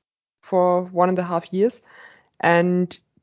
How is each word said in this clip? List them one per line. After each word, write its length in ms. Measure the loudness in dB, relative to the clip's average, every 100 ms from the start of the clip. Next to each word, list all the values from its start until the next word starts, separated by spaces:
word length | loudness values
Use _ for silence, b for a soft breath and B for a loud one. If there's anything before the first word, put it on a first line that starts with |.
| _ _ _ _
for 400 | -4 0 2 0
one 260 | -2 0 0
and 100 | 0
a 60 | -4
half 260 | -6 -6
years. 280 | -2 -2 -2 b b b b b -4
And 560 | 2 2 2 0 -4 -8 _ _